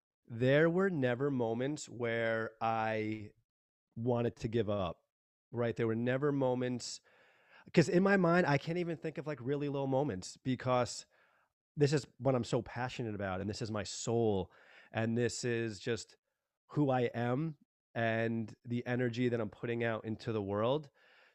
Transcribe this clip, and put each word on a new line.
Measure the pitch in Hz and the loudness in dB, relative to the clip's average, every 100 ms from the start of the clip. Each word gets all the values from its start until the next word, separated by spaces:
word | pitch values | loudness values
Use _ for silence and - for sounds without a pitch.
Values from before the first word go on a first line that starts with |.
| _ _ - | _ _ -14
there | 117 127 147 165 | 0 4 6 4
were | 175 196 | 4 2
never | 165 127 120 143 | 2 0 2 0
moments | 131 113 113 131 151 - | 0 0 0 -2 -4 -10
where | 110 120 117 113 113 113 - | -6 -2 0 0 0 -2 -2
I | 117 113 110 110 107 110 104 - _ _ _ _ _ - | -2 0 0 0 -2 -6 -10 -18 _ _ _ _ _ -4
wanted | 117 120 120 - | 0 2 0 -2
to | 117 | -2
give | 113 104 | 0 0
up, | 104 87 - _ _ _ _ _ | 0 -2 -6 _ _ _ _ _
right? | 117 117 110 | -4 -2 0
There | 113 | 0
were | 113 | 0
never | 120 131 147 | 0 0 0
moments, | 143 127 123 127 123 - - _ _ _ _ _ - - | 2 2 0 -2 -4 -8 -12 _ _ _ _ _ -20 0
'cause | 175 156 | 2 4
in | 180 | 4
my | 196 196 | 6 6
mind, | 170 175 160 | 6 6 4
I | 143 | 2
can't | - 175 | 0 -4
even | 170 160 | -4 -6
think | 160 151 | -8 -8
of, | 147 | -8
like, | 139 | -6
really | 120 143 143 | -4 -2 -2
low | 139 139 | -2 0
moments, | 131 147 95 - - | 2 2 -2 -8 -6
because | 135 123 127 127 120 - - _ _ _ _ _ _ - | -2 -2 2 2 0 -4 -16 _ _ _ _ _ _ 0
this | 143 | 2
is | 151 - - | 2 -2 -4
what | 131 127 | 0 2
I'm | |
so | 110 131 | 2 -2
passionate | 104 120 123 - 117 101 | -2 -6 -6 -6 -4 -2
about, | 98 92 | 0 -2
and | 98 | -4
this | 104 | -4
is | 107 | -4
my | 107 | -4
soul, | 98 - - 117 113 98 85 - - - - | -4 -6 0 2 4 2 0 -8 -20 -20 -8
and | 110 113 117 | -4 0 0
this | 120 - | 0 -2
is | 123 117 113 104 | -2 -2 -4 -6
just | - 113 - _ _ _ _ _ _ | -4 -4 -6 _ _ _ _ _ _
who | 147 143 | 0 2
I | 127 120 117 | 2 0 0
am | 120 127 160 143 _ _ _ 120 | -2 0 -2 -6 _ _ _ -2
and | 113 113 113 113 110 - 123 | 0 0 0 -2 -4 -10 -6
the | 120 120 | -4 -2
energy | 123 123 117 123 | 0 0 0 0
that | 117 | 0
I'm | 107 | -2
putting | - 120 117 | -6 -6 -2
out | 117 107 110 | -2 -2 -4
into | 107 - | -6 -4
the | 110 | -2
world. | 98 101 117 147 143 _ _ - _ | 0 0 2 0 -4 _ _ -20 _